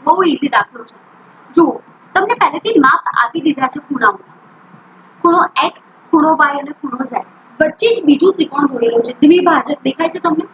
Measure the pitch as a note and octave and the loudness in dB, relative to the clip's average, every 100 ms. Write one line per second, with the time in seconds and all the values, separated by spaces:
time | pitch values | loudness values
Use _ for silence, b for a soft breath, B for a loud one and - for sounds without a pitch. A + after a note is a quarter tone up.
0 | - F4 F4+ C4 C#4+ - - A#3+ - - | 0 2 2 0 -2 -2 -4 -12 -20 -20
1 | _ _ - - - - D4+ - - _ | _ _ -20 -20 -4 0 0 -2 -16 _
2 | _ F#4 G4+ A#4+ D#4+ D#4+ G#4 A4+ C4 - | _ -4 -2 0 -2 -2 0 2 2 0
3 | - - C4 E4 D4+ C4+ C4 D4 - C4+ | -2 -4 -4 -2 -4 -2 -4 -6 -10 -2
4 | A3 - - - - - - - - - | -2 -2 -16 -20 -20 -20 -20 -20 -20 -20
5 | - _ E4+ E4+ - - D4+ - _ _ | -20 _ 0 2 0 -2 -4 -6 _ _
6 | _ D#4+ D#4 D#4+ C#4+ C#4+ C#4+ - C#4 B3 | _ 2 2 2 0 0 -10 -12 -12 -10
7 | C4 A#3+ - _ _ - D#4 - A4+ A#4 | -8 -8 -10 _ _ -2 -2 0 0 2
8 | D#4 C#4+ F#4 F#4+ D#4 C#4 C#4+ B3 A#3 A#3 | 2 4 2 0 -4 -2 -2 0 0 0
9 | A#3+ B3+ D4 F4 F4 D4 - C#4+ C4+ C4+ | -4 2 4 4 4 0 -2 -4 -6 -4
10 | E4 F4+ G4 D#4 - | -6 -2 -2 -2 -6